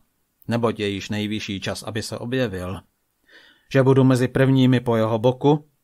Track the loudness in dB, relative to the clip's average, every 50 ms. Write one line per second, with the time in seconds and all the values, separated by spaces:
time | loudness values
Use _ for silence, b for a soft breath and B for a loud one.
0 | _ _ _ _ _ _ _ _ _ -6 -4 -2 -2 -2 -2 -2 -4 -4 -4 -6
1 | -6 -6 -6 -4 -4 -4 -6 -8 -6 -8 -8 -8 -6 -8 -8 -8 -10 -10 -10 -8
2 | -8 -8 -10 -10 -8 -6 -4 -4 -4 -4 -4 -8 -8 -8 -10 -10 _ _ _ _
3 | _ _ _ _ b b b b b b b b b b 0 2 4 6 6 6
4 | 6 4 4 2 0 -2 0 2 2 4 4 4 4 4 4 2 2 0 0 0
5 | 0 0 -2 0 0 0 0 2 2 2 2 2 -2 _ _ _